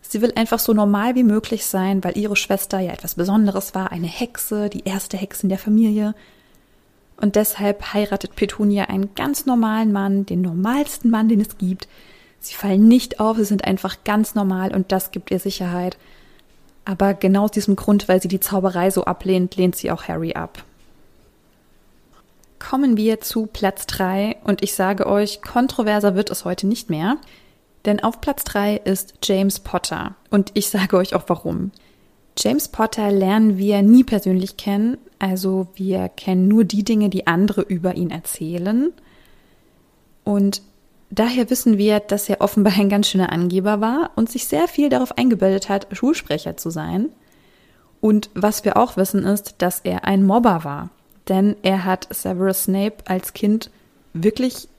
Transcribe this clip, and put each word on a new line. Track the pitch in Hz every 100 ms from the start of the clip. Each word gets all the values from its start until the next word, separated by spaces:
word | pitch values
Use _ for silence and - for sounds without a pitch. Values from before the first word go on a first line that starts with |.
Sie | - 214
will | 226 220
einfach | 226 233
so | -
normal | 214 202 202 226 254
wie |
möglich | 240 214 - 220 -
sein, | 190 185 196
weil | 185 190
ihre | 208 202
Schwester | - 196 - 190
ja | 180
etwas | - 175 -
Besonderes | 180 214 202 196 196 190
war, | 190
eine | 175 170
Hexe, | - 240 - - 214 208
die | -
erste | - 190 - 196
Hexe | 196 -
in | 190
der | 190
Familie. | - 214 226 214 208 214 - _ _ _ _ _ _ _ _ -
Und | 208 208
deshalb | 214 - 202 202 -
heiratet | 208 208 196 - -
Petunia | 202 - 208 202 -
einen | 190 202 -
ganz | 277 285 -
normalen | 240 226 220 220
Mann, | 202 196 196 196
den | 180
normalsten | 180 170 202 262 294 - 240
Mann, | 220 220
den | 220
es | 214 -
gibt. | 185 185 - - - - _ _
Sie | - -
fallen | 196 196 220
nicht | 247 - -
auf, | 214 226
sie | 202
sind | 202
einfach | 196 196 190 -
ganz | - 214 220
normal | 214 196 185 190
und | 190 185
das | 190 -
gibt | 185 -
ihr | 190
Sicherheit. | 196 - 180 180 180 - - - - _ _ _ _ _
Aber | - 185 196
genau | 196 190 196
aus | 208
diesem | 208 202 196
Grund, | - 202 -
weil | 185
sie | 185
die | 190
Zauberei | - 202 190 180 185
so | 190 -
ablehnt, | 180 190 185 180 -
lehnt | 180 175
sie | -
auch | 170 -
Harry | 165 165
ab. | - 165 - - _ - _ - _ _ _ _ _ _ _ _ _ _ _ _ _ _ _
Kommen | - 262 277 220
wir | 214 220
zu | - 226 220
Platz | - 196 196 -
drei | - 185 190 208 -
und | - 196
ich | 208
sage | - 190 196 -
euch, | 202 208 -
kontroverser | - 247 262 - 214 208 202 185
wird | 208
es | 185
heute | 175 180 196
nicht | 233 -
mehr. | 156 180 285 - - _ _ _ _ -
Denn | 208
auf | 226 -
Platz | - 277
drei | - 208 208 208
ist | - 190 - _
James | - 190 196 -
Potter. | - - - 160 - - _
Und | 208 196
ich | - 196
sage | - 190 185
euch | 190 180
auch | -
warum. | 165 170 170 190 - _ _ _ _ _ -
James | 208 269 -
Potter | - 220 - 208
lernen | 202 190 208 220 190
wir | 202 202
nie | 202 247
persönlich | 247 208 190 185 190 -
kennen. | - 202 220 262 - _
Also | 190 185 190 190 185 190
wir | 190 185 185
kennen | - - 185 185
nur | 214
die | 196 202
Dinge, | 202 214 208
die | 185 -
andere | 170 202 202
über | - 180 180 -
ihn | 175
erzählen. | 156 - - 160 175 185 226 302 - _ _ _ - _ _ _ _ _ _ _ _
Und | - 202 196 196 - _ _ _ _
daher | 190 233 254 240
wissen | 254 247 208
wir, | 208 208
dass | 208 202 -
er | 202
offenbar | 202 - 202 190
ein | 202
ganz | 202 208
schöner | 190 180
Angeber | 170 180 185 190 208
war | 220 269 330 -
und | 226
sich | 247 -
sehr | 294 349
viel | - 285
darauf | 254 254 -
eingebildet | 254 214 190 196 196
hat, | 202 -
Schulsprecher | 190 247 330 - 151 165 165
zu | 165
sein. | 165 160 180 269 - _ _ _ _ _ _ _ _
Und | 214 214 -
was | - 208 214
wir | 208 202
auch | 240 -
wissen, | 190 202
ist, | 185 208 - -
dass | 180 -
er | 185 180 -
ein | 196
Mobber | 196 220 240 170
war. | 160 143 175 _ _ _ -
Denn | 190 202 208
er | 185 190 185
hat | 185 -
Severus | - 185 185 190 190
Snape | - 190 208 - -
als | 185 -
Kind | - 202 220 - _ _ _ _
wirklich | 165 190 220 254 - -